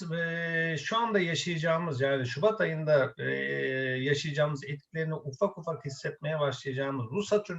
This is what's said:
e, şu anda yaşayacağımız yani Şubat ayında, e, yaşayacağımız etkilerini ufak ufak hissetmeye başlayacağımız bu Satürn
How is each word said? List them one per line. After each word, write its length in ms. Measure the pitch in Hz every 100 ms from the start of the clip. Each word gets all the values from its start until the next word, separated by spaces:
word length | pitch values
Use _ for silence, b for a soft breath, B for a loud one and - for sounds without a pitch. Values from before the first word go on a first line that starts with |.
| 170 165
e, 600 | 165 165 170 165 165 160
şu 200 | - 226
anda 220 | 226 202
yaşayacağımız 800 | 175 160 - 165 165 165 170 127
yani 260 | 139 139 123
Şubat 340 | 143 208 214
ayında, 540 | 165 160 156 147 127 -
e, 60 | 131 135 135 139 135 131 131 127
yaşayacağımız 640 | 135 143 156 147 151 139
etkilerini 500 | 139 147 - 160 160
ufak 440 | 160 143 131 196 -
ufak 260 | 165 151
hissetmeye 560 | 143 139 151 - 151 156
başlayacağımız 680 | 143 143 143 131 139 139 113
bu 120 | 170
Satürn 360 | 202 208 -